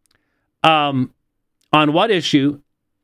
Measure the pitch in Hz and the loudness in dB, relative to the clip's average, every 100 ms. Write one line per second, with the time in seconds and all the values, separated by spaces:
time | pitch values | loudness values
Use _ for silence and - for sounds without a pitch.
0 | _ _ _ _ _ _ 160 156 147 131 | _ _ _ _ _ _ 0 0 0 -4
1 | 127 _ _ _ _ _ _ 151 151 156 | -6 _ _ _ _ _ _ 0 2 0
2 | 226 185 - 147 139 139 _ _ _ _ | 0 0 0 0 0 -6 _ _ _ _